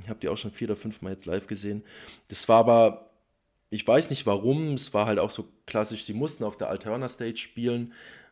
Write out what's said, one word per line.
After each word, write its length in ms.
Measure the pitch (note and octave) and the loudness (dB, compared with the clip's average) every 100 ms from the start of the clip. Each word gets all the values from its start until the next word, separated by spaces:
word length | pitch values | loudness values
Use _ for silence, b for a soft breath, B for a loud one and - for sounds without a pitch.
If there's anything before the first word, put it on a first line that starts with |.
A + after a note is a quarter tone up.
Ich 80 | G2 | -14
hab 100 | A2 | -8
die 80 | - | -4
auch 80 | G#2 | -4
schon 160 | A2 | -6
vier 160 | - A2+ | -6 -6
oder 80 | G2+ | -4
fünf 240 | A2+ G#2+ | -6 -10
Mal 120 | F#2+ | -10
jetzt 120 | F#2+ | -10
live 220 | E2+ F#2 - | -6 -6 -4
gesehen. 360 | G2+ G2+ G#2 - B B B B | -8 -6 -8 -10 B B B B
Das 180 | - - | -2 6
war 120 | A2+ | 6
aber, 520 | A2+ A#2 A2 - - _ _ _ _ _ _ | 8 8 6 4 -10 _ _ _ _ _ _
ich 160 | G#2+ - | -4 4
weiß 240 | C3 E3+ | 4 4
nicht 160 | C#3 A2 | 0 0
warum, 480 | G2+ A2+ C#3+ D#3 | 0 2 0 0
es 200 | C3+ - | -2 0
war 120 | G#2 G#2+ | 0 2
halt 120 | G#2 | 2
auch 120 | G#2+ | 0
so 180 | - - _ - | -4 -12 _ -6
klassisch, 380 | A2 G#2+ G#2+ | -2 -2 -2
sie 80 | - | -4
mussten 300 | G#2+ D3+ C#3+ | -4 -4 -4
auf 120 | G#2+ - | -6 -6
der 120 | - | -6
Alterna 400 | G2 A2 A#2 B2+ | -6 -6 -6 -6
Stage 280 | - A#2 A#2 | -6 -8 -8
spielen, 560 | - - A#2+ A#2+ A#2+ B B B B | -8 -4 -2 -2 -4 B B B B